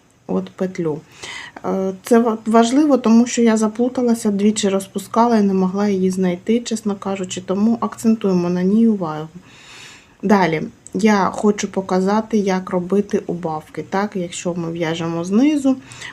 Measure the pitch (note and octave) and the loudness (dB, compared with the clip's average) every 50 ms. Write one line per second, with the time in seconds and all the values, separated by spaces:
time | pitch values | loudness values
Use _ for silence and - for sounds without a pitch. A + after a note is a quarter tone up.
0 | _ _ _ _ - - F3+ F#3+ F#3+ F#3 - - F#3+ F#3 F#3 - E3+ D#3 D3 D#3+ | _ _ _ _ -10 -6 -6 -6 -6 -6 -8 -6 -6 -6 -4 -4 -4 -4 -4 -6
1 | - _ - - - - - - - - - - - F#3+ F#3+ F#3+ F#3+ F#3+ F#3+ F#3+ | -10 _ -20 -20 -16 -16 -14 -14 -16 -16 -18 -10 -6 -4 -4 -2 -2 -4 -6 -6
2 | - - A#3+ A3+ A#3 A#3 A3 A3 - A3 A3 A3+ A#3 A#3 C4 C#4+ D#4 D4 C4+ A#3+ | -2 2 4 4 4 2 0 -2 -2 2 4 4 4 4 4 2 4 4 2 2
3 | - A3 A3+ A#3 A#3+ A#3+ - A#3+ A#3 A3+ A3 A3 A3 G#3+ G#3+ - A#3+ B3+ B3+ C4 | 4 4 6 6 4 4 2 2 2 2 4 2 0 -2 0 0 -2 -2 0 0
4 | B3 A#3+ A#3 A#3 - G#3+ G3+ G3 G3+ G#3+ G#3 - - G3 G3 G3 F#3+ - - G3 | 0 0 0 0 0 -2 0 2 2 2 2 2 0 0 0 0 -4 -4 -10 -10
5 | F#3+ - - A3+ A#3 A#3+ A#3 G#3+ G3+ G3 F#3+ F#3+ F#3 F#3 F#3 G3+ G#3 G#3 G3 F#3 | -10 -4 0 2 2 4 4 4 4 4 2 2 0 0 0 0 0 0 0 2
6 | F#3 F#3 F#3 F#3+ F#3 F3+ F3 F3+ - - A3+ A#3+ A#3+ - A3+ G#3+ - G#3 G3 G3 | 0 0 0 0 0 0 0 -2 -2 0 0 0 0 -2 -8 -4 -4 -4 -6 -4
7 | - G3 G3 G3 F#3 F#3 - F#3 F#3 - F#3 G3+ G#3 A#3 A#3 A#3 A#3 G#3 - - | -4 -6 -6 -6 -6 -8 -8 -10 -6 -4 -2 0 2 2 2 0 -2 -6 -6 -2
8 | - A3+ A3+ A3 - G3 F#3 F3+ F3 F3 F3+ F3+ F#3 F#3+ G#3 A3+ A3+ A3+ G#3+ G3 | 0 0 2 2 2 0 2 2 0 0 -2 0 0 2 4 4 4 4 2 0
9 | F3 D#3 D#3 D3+ D#3 D#3+ E3 F3+ - - - - - - - - - - - - | -2 -6 -6 -8 -10 -12 -14 -20 -20 -20 -20 -20 -20 -20 -20 -20 -20 -20 -20 -20
10 | _ _ _ - - F#3+ G#3 G3 F3+ D#3+ D#3+ D#3 - - - _ _ - - F#3+ | _ _ _ -6 2 2 4 4 4 2 0 -2 -4 -6 -12 _ _ -10 -6 0
11 | G#3 G#3+ G#3 G3 F#3 - - - - G#3 G#3 G3+ - G3 - F#3+ F#3+ F#3 F#3 F#3 | 2 4 4 4 2 0 -2 0 0 0 0 0 -4 -6 -6 -6 -4 -2 -2 0
12 | F#3+ G3 G#3 A3 A3 - A#3 G#3+ G3 G3 F#3 F#3 F#3 - F#3+ F3+ F3 F3+ F#3+ G3+ | 0 2 0 0 -2 -2 -2 -2 0 0 -2 -4 -4 -4 -4 -4 -2 0 -2 -2
13 | G3+ G3+ - F#3+ - - F3 E3+ F3 E3 D#3 D#3 D#3 - - D#3 D#3 - - F#3+ | -2 0 -4 -4 -4 -4 -8 -6 -6 -6 -8 -8 -10 -12 -12 -12 -10 -4 -4 -4
14 | G#3 G#3 - G3 F3 E3+ - - - F3+ E3+ F3+ E3+ E3 E3+ E3+ E3+ D#3 E3 E3 | -4 -4 -4 -6 -8 -8 -10 -8 -6 -6 -6 -4 -6 -6 -6 -4 -4 -4 -4 -4
15 | E3 E3 E3 E3+ E3+ F3+ G3 A3 C#4 D4+ D#4 C#4+ C4 C4+ C4 C4 - - - - | -4 -4 -4 -4 -4 0 2 2 2 2 2 2 0 0 -2 -2 -4 -20 -20 -18
16 | - - | -18 -16